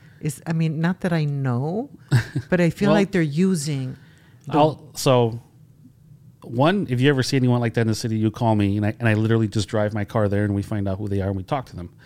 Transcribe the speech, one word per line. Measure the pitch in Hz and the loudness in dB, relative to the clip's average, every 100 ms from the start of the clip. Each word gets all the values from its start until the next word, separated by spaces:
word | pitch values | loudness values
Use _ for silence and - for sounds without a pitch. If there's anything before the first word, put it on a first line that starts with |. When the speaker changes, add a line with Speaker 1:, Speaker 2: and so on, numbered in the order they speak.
| - - | -20 -8
Speaker 1:
Is, | 151 - - | -8 -8 -4
I | |
mean, | 165 160 160 | -2 0 0
not | 170 185 | -2 -2
that | 185 | -2
I | 165 151 | 0 -2
know, | 143 135 120 147 208 277 - - 123 | -2 -2 -2 -2 -4 -8 -12 0 0
Speaker 2:
<laughs> | - 135 - | 0 -8 -2
Speaker 1:
but | 180 | 0
I | 170 | 0
feel | - 202 | 2 2
Speaker 2:
Well, | 208 | 2
Speaker 1:
like | 196 | 2
they're | 185 | 0
using | 160 147 190 185 147 139 131 131 - - - - - | 0 0 0 0 -4 -6 -6 -10 -18 -20 -20 -20 -2
the | 156 | 2
Speaker 2:
I'll, | 156 - - - | 2 0 -14 -2
so, | 147 123 117 117 - _ - - - _ - - - - | 2 4 4 -2 -14 _ -20 -20 -20 _ -20 -20 -20 -20
one, | - 117 151 202 135 | -8 0 2 2 0
if | 123 | 2
you | 135 | 2
ever | 135 | 2
see | 120 135 | 2 2
anyone | 123 123 | 2 2
like | 117 | 0
that | 117 | 0
in | 113 | 0
the | |
city, | 107 117 110 | 0 -2 0
you | 110 | 0
call | - 113 107 | 0 0 2
me, | 101 104 | 2 2
and | 104 | -2
I, | - | 0
and | 117 | 2
I | |
literally | 107 110 113 110 | 2 2 2 2
just | 110 98 | -2 -2
drive | 110 104 | 0 0
my | 107 | -2
car | 101 117 104 | -4 0 2
there, | 101 | 2
and | 104 | 0
we | 101 | -2
find | 101 107 98 | -2 -4 -4
out | 95 | -4
who | 104 | -4
they | 98 | -2
are, | 95 | -2
and | 98 | -4
we | |
talk | 92 143 - | -4 -6 -8
to | - | -14
them. | 87 - | -16 -16